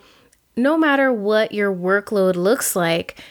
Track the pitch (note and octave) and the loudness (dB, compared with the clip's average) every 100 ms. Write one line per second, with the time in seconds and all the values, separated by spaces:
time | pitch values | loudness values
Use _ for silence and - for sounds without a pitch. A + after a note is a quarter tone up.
0 | _ _ _ _ _ - C4+ D#4+ D#4 C#4 | _ _ _ _ _ -2 0 2 2 2
1 | C4+ A3+ G3+ G#3+ A3 G#3 G3+ F3+ F3+ G3+ | 2 0 0 0 0 -2 -2 -2 0 0
2 | G3+ G#3 F#3 F3 F#3+ B3+ - F#3+ E3 E3+ | 0 0 2 2 0 0 -2 -2 -2 -2
3 | - - - | -6 -14 -16